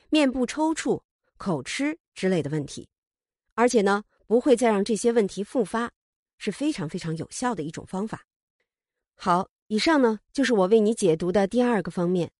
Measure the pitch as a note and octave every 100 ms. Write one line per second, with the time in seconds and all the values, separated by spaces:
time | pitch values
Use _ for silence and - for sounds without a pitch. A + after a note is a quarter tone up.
0 | _ D#4 C#4 B3+ A#3+ - D#4 D#4+ C#4+ F#3
1 | - _ _ _ G3 D3+ - - C#4+ D#4
2 | _ - F#3 F#3 C#3 D3+ C3+ - - _
3 | _ _ _ _ _ - B3 B3 G3 G3+
4 | - _ _ A3+ D4 A#3+ A#3+ G3+ G#3 G#3
5 | A#3 A#3 G3 - G#3 C4+ G3 A3+ A#3 -
6 | _ _ _ _ - - D4 D4 D#3 F#3
7 | E3 D#3+ - - B3 G3 D3+ - - F#3+
8 | G#3+ - - _ _ _ _ _ _ _
9 | _ _ F#3 F3 F#3+ _ _ G#3+ D#4+ D4+
10 | A#3+ G#3+ - - B3 A3 F#3 A3+ G#3 A3+
11 | F#3+ D#3+ F3 F#3+ G3 A#3+ B3 A3 E3+ F#3
12 | F3 F#3 D#3+ -